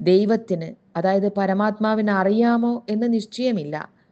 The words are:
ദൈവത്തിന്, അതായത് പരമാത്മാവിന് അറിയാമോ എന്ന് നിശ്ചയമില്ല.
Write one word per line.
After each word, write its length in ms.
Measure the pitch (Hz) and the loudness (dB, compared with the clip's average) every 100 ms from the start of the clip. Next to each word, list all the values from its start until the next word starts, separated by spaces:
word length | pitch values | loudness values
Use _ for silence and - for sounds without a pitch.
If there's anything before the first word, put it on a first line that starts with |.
ദൈവത്തിന്, 960 | 165 190 208 226 226 170 165 - _ 170 | 2 4 4 0 -2 -6 -8 -16 _ -2
അതായത് 340 | 190 196 202 | 0 2 0
പരമാത്മാവിന് 760 | 202 196 196 214 214 214 220 208 | 0 0 0 0 0 -2 0 0
അറിയാമോ 760 | 196 190 220 233 233 240 240 - | 2 2 2 2 2 0 -2 -4
എന്ന് 240 | 214 240 | -2 0
നിശ്ചയമില്ല. 760 | 226 214 - 254 208 147 151 - _ _ | -2 -4 -4 -2 -2 -4 -8 -10 _ _